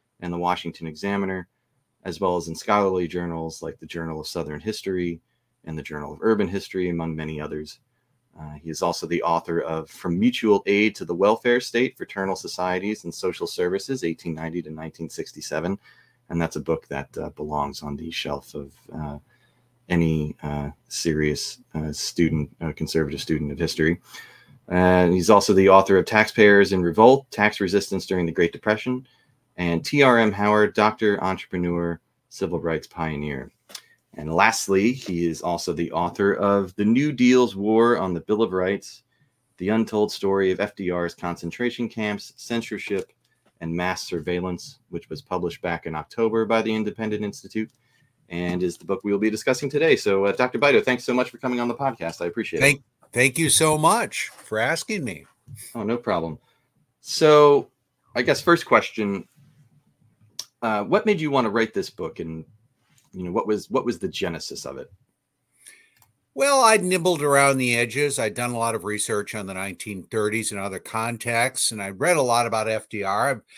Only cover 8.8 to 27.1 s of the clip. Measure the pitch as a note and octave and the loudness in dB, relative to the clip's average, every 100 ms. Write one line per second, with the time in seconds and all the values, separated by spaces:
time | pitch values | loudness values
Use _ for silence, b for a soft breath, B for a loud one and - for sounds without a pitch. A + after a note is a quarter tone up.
8.8 | F2+ E2 D#2+ F2 E2+ E2 - E2 D#2+ D#2+ | -2 -2 -2 -2 0 0 0 -2 -2 -4
9.8 | D#2 - F2+ F2 A#2+ - A2 G2+ G2 G2+ | -8 -8 -4 0 0 2 2 2 2 2
10.8 | G#2+ - F2 F2 G2+ A2+ B2 B2 - A#2 | 2 -2 -6 0 2 2 2 0 0 0
11.8 | C3 - F2+ G2+ F#2+ F#2 E2+ - F2+ F#2 | 0 -4 -10 -4 -4 -4 -8 -6 -4 -2
12.8 | G2+ G#2+ F2 - F#2 - E2+ - F2+ G2 | -4 -6 -8 -6 -6 -4 -6 -2 -2 -2
13.8 | - C3+ E2+ E2 F2 D#2 D#2+ E2+ D#2 D#2 | -4 -4 -4 -4 -8 -8 -6 -8 -10 -12
14.8 | D#2+ - D#2+ - D#2 D2+ - D#2 E2+ G2+ | -12 -12 -12 -10 -12 -12 -8 -4 -4 -6
15.8 | b b b b - E2 E2 D#2 D#2+ D#2+ | b b b b -8 -4 -4 -4 -4 -4
16.8 | - C#2 - D#2+ D2+ D2 D2+ D2 C#2+ C#2 | -4 -10 -10 -10 -10 -10 -6 -4 -4 -6
17.8 | D2+ C#2+ E2 - D2 C#2+ - D2+ C#2 _ | -10 -10 -10 -8 -8 -8 -10 -14 -14 _
18.8 | - D2 D2 D2 _ _ _ _ _ _ | -16 -12 -10 -12 _ _ _ _ _ _
19.8 | - F2 E2 D#2 D2+ - D#2 D2 D2 - | -2 2 2 0 -4 -6 -8 -6 -6 -10
20.8 | - - E2+ D2+ D2+ D2 - - _ D#2+ | -12 -6 -2 0 0 -2 -6 -12 _ -8
21.8 | D#2 D2 - - D#2+ D#2 C#2+ - D#2+ - | -6 -8 -6 0 0 0 -4 -8 -8 -6
22.8 | D#2+ D#2+ D2 D2 - D#2 D2 C#2 E2 - | -4 -2 -2 -4 -4 -4 -4 -4 -4 0
23.8 | D#2+ F2 B B B B B B - F2+ | 0 0 B B B B B B -2 2
24.8 | F#2 F2+ F2 F#2 F2 G2+ G#2 F#2+ F#2+ F#2+ | 6 6 6 4 6 6 6 6 8 8
25.8 | F#2+ F#2+ F2 G#2+ A2 - G#2 G2+ F#2+ F#2+ | 8 4 4 2 2 6 8 8 6 2
26.8 | F2 E2 A#2+ | 2 8 8